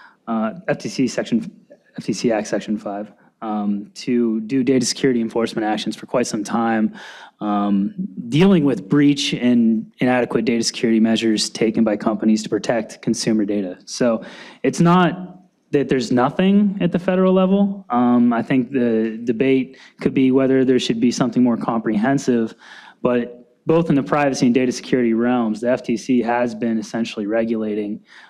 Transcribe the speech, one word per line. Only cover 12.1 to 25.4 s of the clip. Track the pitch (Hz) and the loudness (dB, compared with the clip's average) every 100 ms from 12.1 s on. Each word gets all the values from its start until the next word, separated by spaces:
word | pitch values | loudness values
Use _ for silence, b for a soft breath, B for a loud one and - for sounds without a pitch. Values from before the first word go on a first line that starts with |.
| 104 110 107 | -2 0 0
to | - | 0
protect | 104 - 120 110 - | -4 -2 -2 -4 -8
consumer | - - - 110 101 | -4 -4 0 0 0
data. | 104 92 90 - | -2 -6 -10 -10
So | - 123 110 B B B B | -2 0 0 B B B B
it's | 135 - | -2 2
not | 170 180 170 - - - _ _ _ | 4 6 4 0 -10 -16 _ _ _
that | 143 135 | -2 0
there's | 135 110 | 0 0
nothing | 123 131 170 190 202 208 190 | 0 0 2 2 4 2 0
at | 175 | -2
the | 175 | 0
federal | 180 185 185 | 0 2 4
level. | 190 190 196 202 196 - | 4 4 2 0 -2 -4
Um, | 123 123 123 120 | 0 2 4 4
I | 117 | 2
think | 113 131 117 | 0 0 0
the | 135 120 110 113 113 | 0 0 0 -2 -4
debate | 120 113 135 135 127 B B B | -4 0 2 2 0 B B B
could | 143 | -2
be | 131 131 | 2 4
whether | 131 131 131 | 4 4 4
there | 127 123 | 4 2
should | 120 113 | 2 0
be | 120 | 2
something | - 127 123 | 2 0 2
more | 123 110 | 2 2
comprehensive, | - 117 113 104 127 139 127 120 110 - B B B B | -2 -4 -2 0 0 0 0 0 0 -6 B B B B
but | 127 123 113 - - _ - | -2 -2 -4 -10 -20 _ 0
both | 165 165 | 2 4
in | 143 | 2
the | |
privacy | - 151 143 127 127 | 2 2 2 2 2
and | |
data | 123 127 | 2 0
security | 120 - 131 120 | -2 -2 0 2
realms, | 113 120 123 | 2 0 0